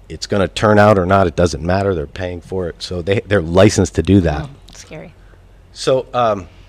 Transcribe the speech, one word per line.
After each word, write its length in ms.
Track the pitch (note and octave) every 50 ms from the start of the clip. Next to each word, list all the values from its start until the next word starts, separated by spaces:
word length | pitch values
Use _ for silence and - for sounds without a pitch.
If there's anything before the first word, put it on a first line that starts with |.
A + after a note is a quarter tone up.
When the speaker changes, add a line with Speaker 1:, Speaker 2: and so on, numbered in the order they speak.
| _ -
Speaker 1:
it's 180 | E2 - -
gonna 220 | - G#2+ G2+ F#2 D#2+
turn 300 | - - - G#2 G#2+ G#2
out 200 | G#2 G#2+ G#2+ G2
or 80 | F2
not, 200 | F2+ G2 G2 F#2+
it 80 | F2 D2+
doesn't 300 | - F2+ F2 D#2 C2+ D#2
matter. 300 | F2 F#2 G2 G2 G2 F#2+
They're 120 | D#2+ C#2+
paying 340 | D2 - - F#2 F2+ F2+ E2+
for 280 | - - F#2 F#2+ F2+ E2
it. 140 | - - -
So 200 | - F2+ F2+ D#2+
they, 180 | F#2+ G2 A#2
they're 220 | - F#2 G#2 G2 D#2+
licensed 540 | E2 E2+ F#2+ G2 G#2+ - - F#2 - -
to 60 | - D#2+
do 180 | E2+ F#2+ G2+
that. 220 | E2+ D#2 D2 C#2+ C#2
Speaker 2:
Oh, 80 | - - - - - -
scary. 400 | - - - - D#3 - - - - - - - - - - _ - - _ -
Speaker 1:
So, 340 | - - D3+ C3 B2+ A#2+ - -
um, 340 | B2 A#2+ A2 G#2 G2 F2 - - - -